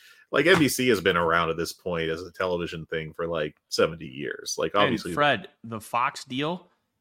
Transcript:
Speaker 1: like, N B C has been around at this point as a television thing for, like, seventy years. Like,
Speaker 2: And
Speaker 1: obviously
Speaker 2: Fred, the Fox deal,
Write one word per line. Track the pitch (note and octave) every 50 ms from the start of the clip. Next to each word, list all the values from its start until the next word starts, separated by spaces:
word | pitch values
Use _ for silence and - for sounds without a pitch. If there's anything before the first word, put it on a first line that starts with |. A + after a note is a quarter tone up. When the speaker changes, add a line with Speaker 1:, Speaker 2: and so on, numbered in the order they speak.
| - - - - _ _
Speaker 1:
like, | - - D3 E3
N | F#3+ E3+
B | D3+ B2
C | - - B2+ B2+
has | A2+ F#2
been | E2+ G2 F2 F2
around | F2 E2 E2 E2+ E2+ D#2+
at | D#2+ E2
this | E2 - -
point | - - F#2 F2 E2 E2 D#2+
as | D#2+ E2
a | F2+ F2+
television | - - F#2+ F#2 F2 F2 F2 D#2+ - E2 D#2+
thing | - - D#2+ D#2+ D#2 D#2
for, | - E2+ E2+
like, | E2+ D#2+ D2+ D2+ - _ _ _
seventy | - - G#2 E2 E2 D#2+ D#2 C2+
years. | B1+ C2+ C#2+ - - - - - - -
Like, | D#2+ E2 -
Speaker 2:
And | G2+ G2+
Speaker 1:
obviously | G2 A#2 G#2 - F#2 F2
Speaker 2:
Fred, | G#2+ D3 D3 C3 G2+ F2 - _ _ -
the | A2+ A2+ A2
Fox | - - - A#2+ B2 C#3+ - - -
deal, | C3+ B2+ C3 D3 D#3 F3 F3+ - _ _ _ _ _ _ _